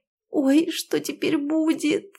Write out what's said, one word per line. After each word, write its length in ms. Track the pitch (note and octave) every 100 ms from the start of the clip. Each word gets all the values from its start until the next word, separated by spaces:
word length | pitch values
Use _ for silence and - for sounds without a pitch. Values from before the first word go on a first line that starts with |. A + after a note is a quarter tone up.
| _ _ _
Ой, 420 | D4+ C4+ D4 E4
что 300 | - - D4+
теперь 380 | - D4+ - D#4
будет? 760 | C#4+ D#4+ D#4+ - D4 - -